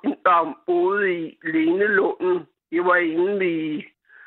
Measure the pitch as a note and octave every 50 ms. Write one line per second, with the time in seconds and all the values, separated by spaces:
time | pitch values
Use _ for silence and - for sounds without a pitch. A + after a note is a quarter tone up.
0 | - C#4+ - - - F#3+ F3 E3+ D#3+ D#3 C3+ - _ - F3 F3 F3 F#3 G3 G#3
1 | G3+ F#3 F3 E3+ E3 D#3 - _ - D#3+ D#3+ D#3+ D#3+ E3 F3 G3 G3+ G#3+ G#3 F#3+
2 | - F3 - - - F#3 F3+ F3 D#3+ - _ _ _ - D#3+ F3 F3 F3+ F3+ F3
3 | F3 D#3+ D#3+ E3+ F3+ G3 G#3 G3 F#3+ F3 E3 D#3+ D#3 D#3 D3+ D3 - - _ _
4 | _ _ _ - -